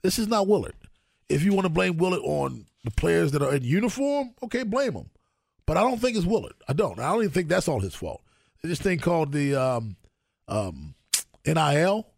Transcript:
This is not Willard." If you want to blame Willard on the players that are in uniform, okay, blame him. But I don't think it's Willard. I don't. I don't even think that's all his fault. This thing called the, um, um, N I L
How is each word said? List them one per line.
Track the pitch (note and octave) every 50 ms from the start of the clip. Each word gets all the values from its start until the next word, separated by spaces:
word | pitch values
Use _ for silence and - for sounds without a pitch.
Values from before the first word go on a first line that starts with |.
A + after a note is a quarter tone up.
This | - F#3 F#3 -
is | A3 G#3
not | A#3 G#3+ G3 F#3+
Willard." | G#3 F3 A2 - - - - - _ _ _ _ _ _ _ _
If | C#3+ C#3+
you | D#3 G3+
want | G3 G3 F#3+
to | F3+
blame | D#3 E3+ F#3 F#3 F3 D#3+
Willard | F3+ F#3 F3+ E3+ -
on | D3 D3 D3 C#3 C3+ B2+ A2+ G2+ _ _ _ _
the | A#2
players | G#2+ - - - E3+ E3+ E3+ D3
that | C3+ D3
are | C#3 C3 C#3+
in | C#3+ B2
uniform, | A#2+ D3 G3 A3+ A#3+ - B3+ C#4 C#4+ C#4+ C#4+ C4+ B3 - _
okay, | - A3+ - A#3+
blame | C4 G#3 G3+ C4 C#4 B3 D3
him. | F#2 - - _ _ _ _ _ _ _ _ _ _ _
But | - D#3
I | E3+
don't | G#3 C4 B3+ A3+
think | A#3 B3+ A3+
it's | G#3+ E3+
Willard. | F3 A3+ G#3 F#2+ - - _ -
I | -
don't. | B2+ D#3+ G#3+ - F#2 G#2
I | A#2+ D3
don't | F#3 A#3
even | A3 G3
think | C3+ F#3 F3+ D3+
that's | F3 - - -
all | D3 A2+
his | F#2+ F#2 -
fault. | - E2+ D#2 - - _ _ _ _ _ _ _ _
This | - D#3+ F3 -
thing | - G3 F3+ D#3+
called | - F3 F3 E3 D#3 C#3+
the, | C#3+ D3 C#3+ C#3 C#3
um, | C3+ C3 C3 B2+ A#2+ A2+ G#2+ F#2 _ _ _ _ _ _ _ _ _ _ -
um, | - G#2+ G2+ F#2 D#2+ C2+ D2 D2+ - _ _ _ - - - _ _ _ _
N | D3 D#3+ D#3+
I | D#3 D3 C#3+ D3
L | E3 F#3 G3+ A3 A3 _ _